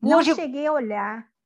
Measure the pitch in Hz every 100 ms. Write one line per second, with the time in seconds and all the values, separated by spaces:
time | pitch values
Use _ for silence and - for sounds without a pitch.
0 | 226 320 302 320 302 277 302 302 220 208
1 | 202 226 - _